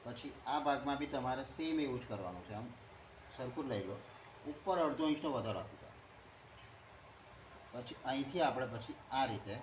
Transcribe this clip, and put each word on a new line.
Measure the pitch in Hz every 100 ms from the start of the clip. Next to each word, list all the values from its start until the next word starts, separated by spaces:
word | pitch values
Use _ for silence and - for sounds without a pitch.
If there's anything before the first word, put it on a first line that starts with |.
પછી | 117 120 143 - 127
આ | 147
ભાગમાં | 143 139 139 139
બી | 143
તમારે | 135 123 131
સેમ | 135 - 160 160
એવું | 143 123
જ | 123
કરવાનું | 104 90 90 92
છે. |
આમ | 107 120 - - - - - - -
સરખું | 123 123
જ | 135
લઈ | 104 92
લો. | 101 - - - - 143
ઉપર | 147 190 180
અડધો | 156 - 156
ઇંચનો | 147 160
વધારો | 127 110 95
આપી | - -
દો. | - - - - - - - - - - - - - - - - - - -
પછી | 120 123 -
અહીંથી | 131 135 139 175
આપણે | 147 123 123
પછી | 113 - - -
આ | 131 135
રીતે | 101 98 113